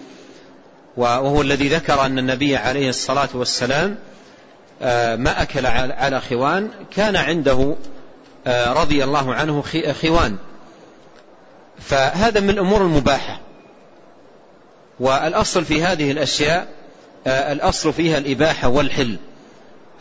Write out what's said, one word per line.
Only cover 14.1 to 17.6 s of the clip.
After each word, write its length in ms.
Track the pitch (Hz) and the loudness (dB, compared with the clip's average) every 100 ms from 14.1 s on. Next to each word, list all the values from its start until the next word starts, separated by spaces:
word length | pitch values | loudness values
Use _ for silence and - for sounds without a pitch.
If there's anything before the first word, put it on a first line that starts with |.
| - - - - - - - - - | -20 -20 -20 -20 -20 -20 -20 -20 -4
والأصل 680 | 127 139 151 196 214 185 156 | 0 2 0 0 0 -2 0
في 180 | 156 | 0
هذه 280 | 175 170 143 | 0 0 0
الأشياء، 560 | 147 131 - 147 170 220 - - - - - 135 | 0 -2 0 0 0 -4 -16 -20 -20 -20 -8 -2
آه، 240 | 131 143 | 0 -2
الأصل 420 | 143 | -2